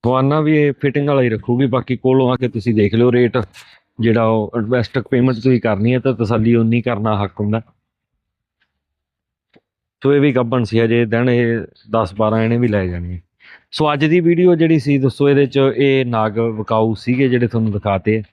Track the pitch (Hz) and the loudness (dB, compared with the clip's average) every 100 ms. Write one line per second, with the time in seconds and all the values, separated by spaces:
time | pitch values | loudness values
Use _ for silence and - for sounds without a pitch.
0 | 120 131 135 156 151 151 147 127 143 147 | 0 0 2 0 0 2 0 0 -4 -2
1 | 143 139 123 107 - 120 135 123 - 123 | 0 0 0 -2 -2 0 0 -2 -4 -4
2 | 131 131 127 127 123 113 117 110 101 113 | 0 2 2 0 -4 -4 -2 0 2 2
3 | 123 120 120 123 101 - - _ _ - | 2 4 2 0 -6 -14 -20 _ _ -4
4 | 113 113 113 113 107 117 107 123 113 135 | 0 2 2 0 -2 -6 -2 -2 -2 -6
5 | - 127 127 113 127 123 113 101 113 127 | -2 0 0 0 0 2 0 0 0 0
6 | 135 117 107 113 113 117 113 117 120 107 | -2 -2 -2 0 2 2 2 0 -2 -4
7 | 110 101 101 - 104 113 - _ _ _ | -2 -2 -4 -6 -4 -4 -6 _ _ _
8 | _ _ _ _ _ _ _ _ _ _ | _ _ _ _ _ _ _ _ _ _
9 | _ _ _ _ _ _ _ _ _ _ | _ _ _ _ _ _ _ _ _ _
10 | 135 143 143 123 120 127 113 113 117 117 | 0 2 2 2 0 -2 0 0 2 0
11 | 113 117 127 120 120 117 82 _ - 110 | 0 0 0 0 0 -4 -6 _ -4 -2
12 | 98 98 107 110 113 117 120 104 92 87 | -2 -2 0 0 0 0 0 0 -2 -6
13 | 87 87 _ _ - - _ - 151 143 | -8 -12 _ _ -20 -20 _ -4 -2 0
14 | 151 175 170 170 180 165 160 160 139 139 | 0 2 2 2 4 4 2 2 2 0
15 | 131 - 143 143 135 139 135 120 139 135 | 0 0 2 2 2 2 0 2 2 2
16 | 123 113 110 107 113 107 104 110 113 107 | 0 -2 -2 -2 -4 -4 -2 0 0 -2
17 | - 127 135 123 120 113 110 101 104 95 | -4 0 0 0 0 -2 -2 -2 -2 -2
18 | 104 110 107 | -2 -4 -6